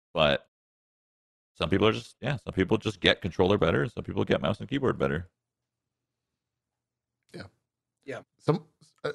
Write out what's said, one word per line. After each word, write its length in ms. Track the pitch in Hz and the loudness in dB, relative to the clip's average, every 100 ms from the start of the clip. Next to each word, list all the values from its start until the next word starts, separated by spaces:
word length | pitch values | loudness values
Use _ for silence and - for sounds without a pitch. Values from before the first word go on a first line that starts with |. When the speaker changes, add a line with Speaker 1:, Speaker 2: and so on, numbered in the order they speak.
| _ | _
Speaker 1:
but 340 | 85 73 67 _ _ _ _ _ _ _ _ _ _ _ - | 2 2 2 _ _ _ _ _ _ _ _ _ _ _ -6
some 120 | 82 | 0
people 180 | 95 107 | 2 2
are 60 | |
just, 220 | 113 - - | 0 -6 -10
yeah, 160 | 139 139 | -6 -6
some 160 | - | -4
people 240 | - 90 110 | 0 2 0
just 220 | 110 - | -2 0
get 220 | - - | 2 2
controller 360 | 90 - 92 101 | 0 2 2 4
better, 240 | 82 113 | 2 2
and 80 | 139 | -2
some 120 | - | -6
people 220 | - 92 101 | -8 -4 0
get 160 | - | 0
mouse 180 | 76 104 | 0 -4
and 80 | 101 | -4
keyboard 300 | 139 120 - | -2 -2 0
better. 320 | 67 76 90 _ _ _ _ _ _ _ _ _ _ _ _ _ _ _ _ _ _ _ _ | -2 -2 -8 _ _ _ _ _ _ _ _ _ _ _ _ _ _ _ _ _ _ _ _
Speaker 2:
Yeah. 100 | - 95 _ _ _ _ _ - | -18 -18 _ _ _ _ _ -14
Speaker 3:
Yeah. 140 | 117 - _ | -14 -16 _
Speaker 2:
Some, 240 | - 156 - _ _ _ | -2 -2 -4 _ _ _
uh, 80 | 147 | -10